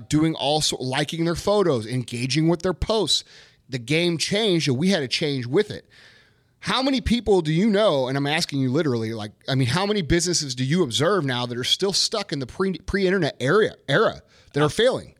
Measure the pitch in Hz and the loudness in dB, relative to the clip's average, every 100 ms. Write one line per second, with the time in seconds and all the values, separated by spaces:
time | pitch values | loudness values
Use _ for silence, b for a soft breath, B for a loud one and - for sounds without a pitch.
0 | 113 151 160 156 135 156 147 - 127 131 | 0 2 2 0 0 0 0 -4 -4 -2
1 | 151 165 165 156 202 208 180 127 107 127 | -4 -2 -2 0 0 2 4 2 -2 -6
2 | 113 117 131 139 160 170 185 175 - 220 | -6 -6 -2 2 2 2 0 -4 -2 0
3 | 160 - - B B B _ 127 113 156 | 2 0 -2 B B B _ -10 -2 0
4 | 175 160 - 202 220 170 143 123 185 190 | 0 -2 -2 0 2 0 0 0 2 0
5 | 127 - 156 135 120 160 202 95 - b | 0 -2 -2 -4 -2 0 0 -4 -14 b
6 | b b b b b b - 226 269 269 | b b b b b b -4 0 0 0
7 | - 240 220 190 156 160 226 196 214 143 | 2 0 4 2 4 2 2 4 4 2
8 | 123 139 143 156 - 139 131 139 156 120 | 0 0 0 -2 -2 -2 0 0 0 0
9 | 110 113 107 - - 131 123 175 202 208 | -2 -6 -10 -12 -4 0 2 0 0 0
10 | 143 170 175 160 147 127 131 175 147 104 | 2 0 2 -2 -4 -4 -2 0 0 0
11 | 160 202 139 123 123 120 123 - 196 - | 0 0 0 -4 -4 -4 -4 -2 0 0
12 | - 220 202 147 127 - 190 180 - 196 | -2 -4 -6 -6 -8 -2 -2 -2 -4 0
13 | 185 196 143 - 127 202 185 - - 151 | 2 2 0 -2 0 2 2 -2 -2 0
14 | 214 69 - b b 143 147 - 247 165 | 0 -2 -16 b b 0 0 2 0 0
15 | 85 - | -6 -10